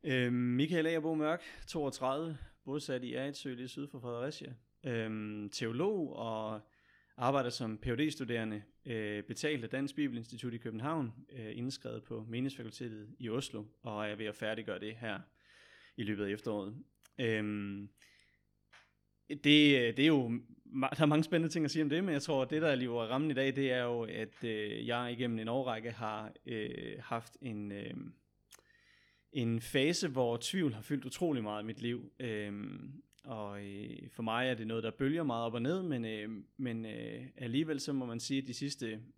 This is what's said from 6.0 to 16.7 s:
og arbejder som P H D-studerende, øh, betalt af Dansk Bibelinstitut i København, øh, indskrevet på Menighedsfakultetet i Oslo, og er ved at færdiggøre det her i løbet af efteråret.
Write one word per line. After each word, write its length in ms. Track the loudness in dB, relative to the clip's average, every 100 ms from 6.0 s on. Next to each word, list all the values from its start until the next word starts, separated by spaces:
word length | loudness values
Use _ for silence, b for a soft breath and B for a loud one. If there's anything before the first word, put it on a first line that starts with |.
| -2 -4
og 440 | -4 -2 -2 -6 -10 b b b b 0
arbejder 340 | 2 4 2
som 280 | 0 -4 -2
P 60 | -2
H 40 |
D-studerende, 720 | 2 0 0 -2 -2 -2 -4 -8 _
øh, 380 | -6 -4 -2 -4
betalt 420 | -6 -2 0 0
af 60 | -2
Dansk 240 | -2 -2
Bibelinstitut 600 | 0 -2 -2 -8 -6 -6
i 40 | -6
København, 540 | -6 -4 -2 0 -2 -4 -16
øh, 260 | -12 -10 -4
indskrevet 460 | -4 -4 -8 -8
på 200 | -8 -8 -6
Menighedsfakultetet 800 | -2 -2 -4 -10 -8 -8 -8 -14 -8
i 100 | -2
Oslo, 340 | -2 -2 -8 -10 _
og 260 | -6 -4 -4
er 80 | -2
ved 100 | -6
at 80 |
færdiggøre 460 | -4 -4 -4 -4 -4
det 160 | -6 -6
her 240 | -6 -6 -8 _ B B B B B -4
i 60 |
løbet 220 | 0 2
af 60 | 2
efteråret. 480 | 0 0 -2 -4